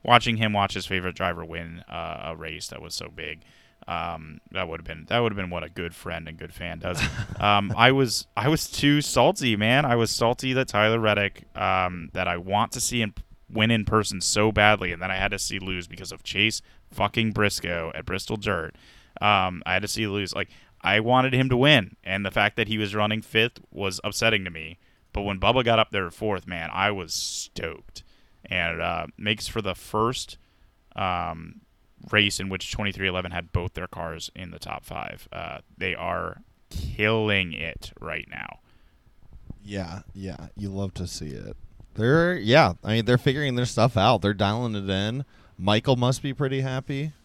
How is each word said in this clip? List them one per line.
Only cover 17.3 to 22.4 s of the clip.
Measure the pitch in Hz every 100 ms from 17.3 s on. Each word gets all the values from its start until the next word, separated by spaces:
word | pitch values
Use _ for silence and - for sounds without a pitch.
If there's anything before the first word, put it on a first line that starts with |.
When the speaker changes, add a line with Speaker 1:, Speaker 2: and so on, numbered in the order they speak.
Speaker 1:
Briscoe | 104 104 - 87 85 82 78
at | -
Bristol | 90 - 110
Dirt. | 107 87 80 - - - _ -
Um, | 104 101 92 90 -
I |
had | 92
to | 104
see | - 107
lose. | 101 92
Like, | - 95 - - _
I | 87 104
wanted | 113 127 131
him | 127 131
to | 120
win, | 143 143 90 -
and | - 95
the | 98
fact | 113